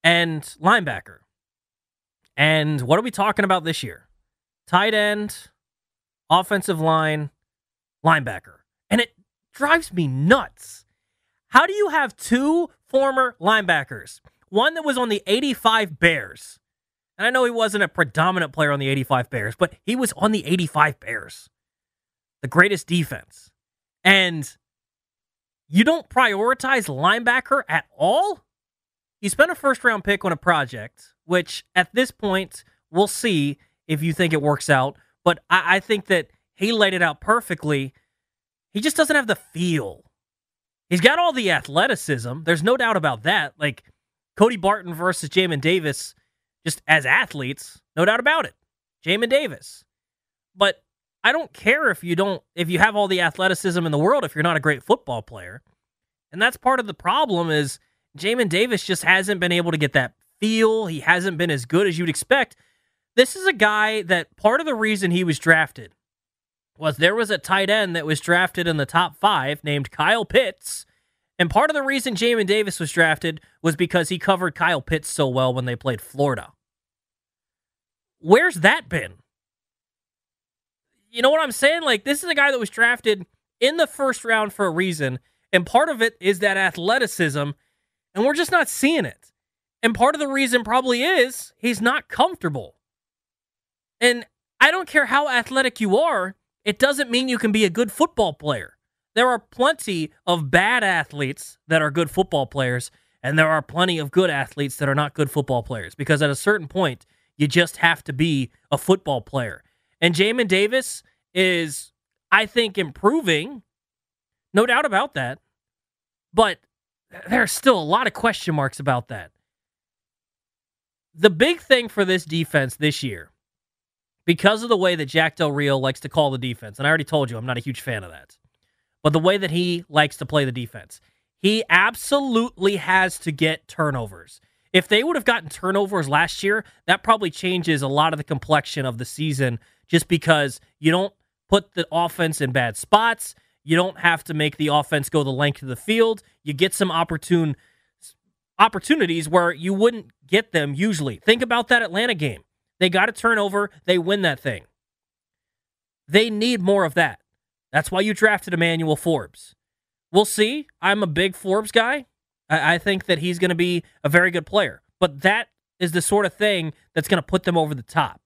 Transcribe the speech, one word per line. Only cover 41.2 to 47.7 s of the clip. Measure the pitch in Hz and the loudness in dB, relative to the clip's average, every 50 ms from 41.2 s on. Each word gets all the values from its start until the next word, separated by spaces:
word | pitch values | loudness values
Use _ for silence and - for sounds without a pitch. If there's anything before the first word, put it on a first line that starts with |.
| 349 349 302 | 0 0 0
the | 262 - 190 | 0 0 0
athleticism. | 170 139 - - 139 160 196 269 240 - - - 147 123 110 120 123 156 160 | -2 -2 -4 -2 0 0 0 0 0 -4 -2 -4 -4 -4 -4 -8 -10 -8 -2
There's | 165 175 160 156 | -2 -2 0 2
no | 214 247 | 0 0
doubt | 262 247 226 220 190 | 2 0 0 0 0
about | 156 151 127 113 107 | 0 -2 -2 -2 -2
that. | 156 190 202 156 143 _ | -2 0 0 -2 -4 _
Like, | _ 151 147 127 - _ _ _ _ _ _ _ _ _ _ _ | _ -4 -4 -4 -6 _ _ _ _ _ _ _ _ _ _ _
Cody | - 202 233 247 202 | 2 4 4 4 0
Barton | 165 190 208 214 180 175 170 | 0 0 0 0 -4 -10 -10
versus | 156 175 185 175 - - 147 | -4 -2 -2 -2 -2 -6 -2
Jamin | - 185 185 180 165 139 131 | 0 0 0 0 0 -2 0
Davis, | 160 180 190 160 151 131 - - - - _ _ _ _ _ _ _ _ _ _ | 0 0 0 0 -2 -6 -6 -10 -16 -18 _ _ _ _ _ _ _ _ _ _
just | 165 - - _ | -8 -8 -8 _
as | - 156 156 135 | 2 2 2 4
athletes, | 127 139 208 254 - - 151 131 123 147 - - - | 2 0 0 0 -2 -6 -8 -8 -8 -8 -12 -14 -20